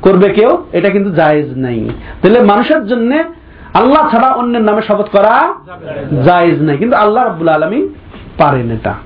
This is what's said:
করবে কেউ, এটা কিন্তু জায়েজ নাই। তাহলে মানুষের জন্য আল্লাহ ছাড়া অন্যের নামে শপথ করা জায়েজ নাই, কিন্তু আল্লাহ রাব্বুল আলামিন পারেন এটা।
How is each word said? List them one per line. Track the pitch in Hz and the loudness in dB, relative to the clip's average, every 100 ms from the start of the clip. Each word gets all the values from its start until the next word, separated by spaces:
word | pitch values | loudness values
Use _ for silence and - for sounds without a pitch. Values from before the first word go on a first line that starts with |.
করবে | 185 190 196 | 4 4 2
কেউ, | 202 226 349 - | 2 2 0 -2
এটা | 175 196 | -2 0
কিন্তু | 196 196 | 0 -2
জায়েজ | 165 156 151 139 127 | 0 2 0 -2 -6
নাই। | 131 117 110 113 - - | -6 -4 -6 -10 -14 -2
তাহলে | 180 233 | 2 4
মানুষের | 208 208 247 311 208 | 4 2 2 0 0
জন্য | 240 233 294 339 - - - - | -2 0 -2 -4 -10 -20 -20 -4
আল্লাহ | 180 240 302 262 | 0 2 2 2
ছাড়া | 226 254 | 2 2
অন্যের | 233 240 240 | 0 -2 0
নামে | 214 208 | 0 0
শপথ | 214 202 208 | -2 -2 0
করা | 202 208 247 339 392 - 180 156 147 139 143 | 2 2 2 0 -4 -14 -18 -14 -12 -6 0
জায়েজ | 135 175 170 147 | 2 4 2 2
নাই, | 156 139 | 0 0
কিন্তু | 226 220 | 0 2
আল্লাহ | 208 220 | 2 2
রাব্বুল | 247 165 165 | -2 -2 0
আলামিন | 156 160 233 392 - - - - - | 0 0 -2 -4 -8 -20 -20 -20 0
পারেন | 147 135 117 | 0 0 -4
এটা। | 113 104 104 | -6 -6 -10